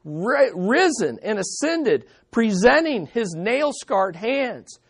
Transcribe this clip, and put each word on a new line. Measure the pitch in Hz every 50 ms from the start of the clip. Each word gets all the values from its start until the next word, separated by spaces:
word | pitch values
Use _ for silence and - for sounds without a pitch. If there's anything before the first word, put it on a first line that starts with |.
| _
ri-, | 151 151 156 185 233 285 277 277 226 -
risen | 180 180 202 254 339 381 349 262 226 185 135 120 - -
and | 202 220 196
ascended, | 190 - - - 285 320 330 330 294 214 151 127 - _ _ _ _ _
presenting | - 233 226 220 202 180 202 247 277 311 330 - 269 202 156 -
his | - 233 226 180 165
nail-scarred | 160 180 220 254 285 302 294 - - - - 220 190 190 190 165
hands, | 165 208 233 269 277 262 247 185 120 - - - _ _ _